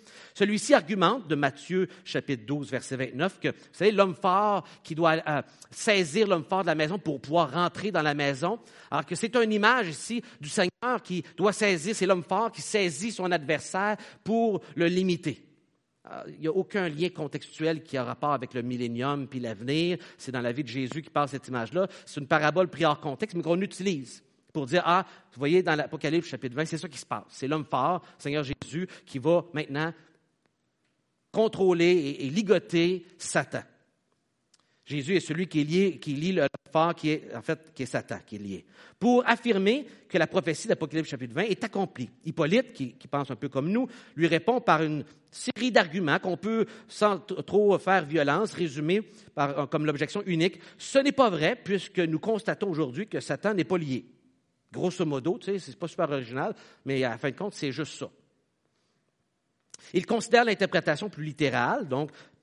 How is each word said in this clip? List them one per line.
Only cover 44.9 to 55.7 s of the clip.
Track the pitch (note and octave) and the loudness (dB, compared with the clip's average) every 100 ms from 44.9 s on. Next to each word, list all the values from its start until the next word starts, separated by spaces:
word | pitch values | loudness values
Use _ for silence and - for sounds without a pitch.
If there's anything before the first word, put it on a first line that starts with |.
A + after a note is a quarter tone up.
| D3+ - - _ | -2 -6 -16 _
série | - - G#3 B3 | -10 -8 -2 2
d'arguments | A3 F3 F3+ D3+ F3 | 4 2 0 2 2
qu'on | F#3+ F3 | 0 -4
peut, | G#3 A3+ G3 - - | 0 0 0 -4 -18
sans | - G#3 F#3 | 2 2 2
t-, | - F#3 | -4 -8
trop | - F#3+ G#3 F3+ | 0 4 6 4
faire | F#3 F#3+ | 4 2
violence, | D3 D#3+ C#3+ D#3+ G#3 | 2 2 2 2 0
résumer | - E3+ C3+ D3+ G3+ G#3+ - - - | -2 -4 -2 0 0 -2 -12 -8 -2
par, | C#3+ C#3 | 0 0
euh, | C#3 | -2
comme | D#3 D3+ | 0 0
l'objection | C#3 D3+ G#3 G3 | 0 -2 -4 -2
unique. | E3 F3+ - - - | 2 2 0 -14 -18
Ce | - C4+ | 0 2
n'est | C4+ | 4
pas | C4+ A#3+ | 4 4
vrai, | E3+ D#3+ A#3+ | 4 0 -2
puisque | - G3 - F#3 | -2 -4 -2 -2
nous | E3 D#3 | 0 0
constatons | G#3+ G#3+ F#3 D3+ G3+ | -2 -2 -2 -4 -2
aujourd'hui | D#3 C#3 B2+ G#3+ | -2 -2 -4 -6
que | C#3+ | -6
Satan | - C3+ G3+ | -6 -4 -2
n'est | G3+ - | 0 0
pas | F#3 | 0
lié. | D3 A#2+ - _ _ _ _ _ _ | 0 -4 -6 _ _ _ _ _ _
Grosso | C3+ F3 F3+ D#3+ | -4 -4 -2 -2
modo, | C3+ C#3+ G#3+ | -2 -2 -4
tu | F#3+ | -4
sais, | G3+ | -6
c'est | C#3 | -8